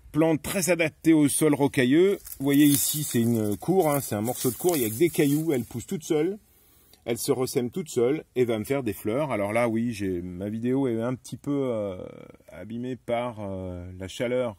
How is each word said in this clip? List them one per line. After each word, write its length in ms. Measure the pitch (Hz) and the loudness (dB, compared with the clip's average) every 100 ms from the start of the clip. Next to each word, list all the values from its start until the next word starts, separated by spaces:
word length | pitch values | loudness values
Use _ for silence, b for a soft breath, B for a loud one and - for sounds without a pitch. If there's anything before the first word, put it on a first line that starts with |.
| - | -6
Plante 280 | 147 160 156 | 0 2 2
très 280 | - 202 185 | -2 -2 0
adaptée 420 | 170 160 - 160 | 2 0 0 4
au 160 | 160 147 | 6 6
sol 260 | - 156 | 4 4
rocailleux. 640 | 143 143 - 127 147 190 196 - - | 4 4 4 4 6 6 2 -6 -4
Vous 60 | 135 | 2
voyez 200 | 143 147 | 6 6
ici, 380 | 139 - 147 | 6 2 -2
c'est 180 | 147 123 | -2 2
une 360 | 117 117 107 101 | 2 2 0 -2
cour, 340 | - 185 156 | 0 2 4
hein, 80 | 143 | 2
c'est 160 | 123 107 | -2 -4
un 60 | |
morceau 280 | 110 - - | -4 -2 -2
de 60 | - | 0
cour. 220 | 180 165 | 0 0
Il 40 | |
y 40 | 113 | 0
a 40 | |
que 60 | 110 | 0
des 140 | 170 | 0
cailloux, 420 | - 147 147 160 | 2 2 2 0
elle 140 | 135 113 | -2 -4
pousse 200 | 120 - | -10 -8
toute 180 | 190 | -8
seule. 360 | - 151 160 208 - b b b b b | -2 -2 -2 -4 -12 b b b b b
Elle 140 | - 117 | -6 -4
se 140 | - | -2
ressème 380 | 123 127 139 120 | -2 0 -2 -4
toute 200 | 185 170 | -6 -6
seule 340 | - 117 156 - 127 | 0 0 0 -4 0
et 100 | 120 | 0
va 120 | 113 | 0
me 60 | |
faire 200 | 104 139 | -2 -2
des 100 | 120 | -2
fleurs. 380 | 98 107 117 151 | -6 -4 -2 -2
Alors 200 | 113 101 | -2 -2
là, 160 | 110 120 | 0 0
oui, 240 | 113 120 | 0 -4
j'ai, 300 | 104 98 90 | -4 -4 -4
ma 260 | 87 87 101 | -6 -8 -8
vidéo 400 | 110 120 131 135 | -4 -2 0 0
est 140 | 113 | -2
un 120 | 117 | -4
petit 220 | 127 - 131 | -6 -10 -10
peu, 160 | - 143 131 | -6 -2 -2
euh, 320 | 113 101 92 - 50 50 - - | -2 -4 -8 -12 -16 -20 -20 -20
abîmée 420 | 78 95 117 123 127 | -18 -12 -10 -8 -10
par, 460 | - 117 123 107 | -4 -4 -4 -6
euh, 440 | 101 95 92 90 90 92 | -8 -8 -8 -10 -12 -12
la 80 | 92 | -12
chaleur 480 | - 123 123 123 | -6 -2 0 -2